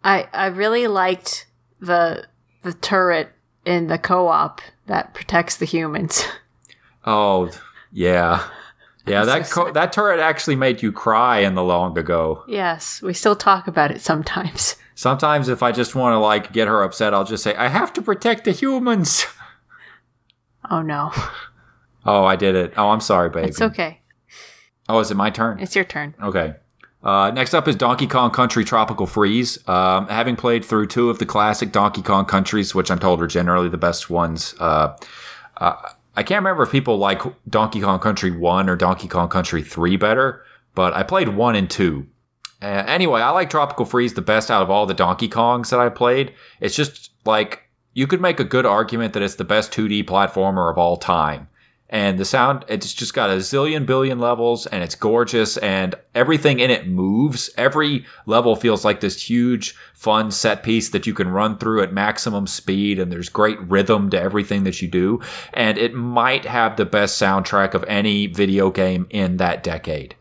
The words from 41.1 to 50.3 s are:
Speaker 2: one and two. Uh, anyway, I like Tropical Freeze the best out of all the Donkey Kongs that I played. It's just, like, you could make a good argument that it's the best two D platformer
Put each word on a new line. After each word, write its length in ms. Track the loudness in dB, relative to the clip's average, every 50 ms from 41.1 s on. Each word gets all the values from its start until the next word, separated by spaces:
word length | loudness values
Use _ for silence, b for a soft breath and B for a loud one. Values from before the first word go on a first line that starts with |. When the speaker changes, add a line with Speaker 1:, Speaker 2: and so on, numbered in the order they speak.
| 0 0 0 0
Speaker 2:
one 260 | 0 0 0 2 2
and 140 | 0 0 -2
two. 380 | 0 0 0 0 0 -2 -10 -12 _ _ _ _ _ _ _ -20 _ _
Uh, 40 | -8 -4 -4 -4 -2
anyway, 340 | 0 0 2 2 2 2 2
I 80 | 2 2
like 220 | 2 0 0 0
Tropical 340 | 0 -2 -2 -2 -2 -4 -4
Freeze 300 | 0 0 0 0 0 -2
the 60 | -4 -2
best 260 | 0 0 0 2 2
out 140 | 2 2 2
of 80 | 4
all 160 | 2 2 2
the 80 | 0 0
Donkey 340 | 0 0 0 0 -2 -4 -4
Kongs 400 | 0 2 2 2 2 0 0 0
that 100 | 2 2
I 100 | 2 2
played. 440 | 0 0 2 2 2 2 0 -4 B B B B B B
It's 160 | -6 -4 -2
just, 360 | -2 -2 -4 -4 -18 -20 -20 _ _ _
like, 460 | 2 2 2 2 -2 -6 -16 _ _ _ _ _ _ _
you 140 | -2 0
could 120 | 0 0 2
make 200 | 2 0 0 0
a 40 | -2
good 220 | 0 0 2 2
argument 480 | 4 2 2 0 0 -2 -4 -4 -2 -2
that 80 | -2
it's 140 | -4 -4 -4
the 80 | -6 -4
best 280 | 0 0 0 0 0
two 160 | -4 -4 -2
D 160 | 0 -2 -2 -2
platformer 680 | 0 2 2 2 2